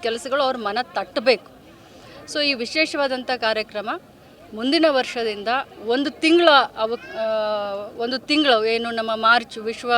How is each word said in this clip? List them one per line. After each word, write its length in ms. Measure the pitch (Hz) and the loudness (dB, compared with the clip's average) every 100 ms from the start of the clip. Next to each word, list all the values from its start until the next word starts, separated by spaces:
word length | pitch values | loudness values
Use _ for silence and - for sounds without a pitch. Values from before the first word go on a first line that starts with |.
ಕೆಲಸಗಳು 420 | 233 226 269 277 | -4 -4 -2 0
ಅವ್ರ 120 | 262 254 | 0 -2
ಮನ 200 | 208 214 | -4 -4
ತಟ್ಟಬೇಕು. 680 | 247 214 190 294 233 226 - - - - - - - - - | -4 -6 -6 0 2 2 0 -20 -20 -20 -20 -20 -20 -20 -10
So, 100 | 311 | -2
ಈ 100 | 285 | 0
ವಿಶೇಷವಾದಂಥ 800 | 262 233 311 311 311 277 254 254 | 0 -2 -2 0 0 -2 -2 -4
ಕಾರ್ಯಕ್ರಮ 580 | 247 220 220 214 208 208 330 - - - - - | -2 0 -2 -4 -6 -6 -8 -12 -20 -20 -20 -16
ಮುಂದಿನ 320 | 214 247 320 320 | -6 -2 4 4
ವರ್ಷದಿಂದ 580 | 269 247 247 226 208 202 254 - - 208 | 4 0 -4 -4 -4 -2 -4 -4 -8 -2
ಒಂದು 240 | 247 285 | 0 -2
ತಿಂಗಳ 400 | - 320 339 339 277 220 - | 0 2 6 6 6 4 -2
ಅವ-, 400 | 220 240 - - | -4 -4 -8 -6
ಆ, 60 | 220 220 214 214 202 202 208 - | -2 -2 -2 -4 -4 -8 -10 -8
ಒಂದು 200 | 233 262 | -6 -4
ತಿಂಗಳು 480 | 254 302 285 226 220 | 0 2 4 4 2
ಏನು 260 | 233 233 | 0 -2
ನಮ್ಮ 200 | 233 226 220 | -4 -4 0
ಮಾರ್ಚ್ 420 | 220 240 233 226 | 4 4 2 -8
ವಿಶ್ವ 360 | 214 220 240 | -8 -6 0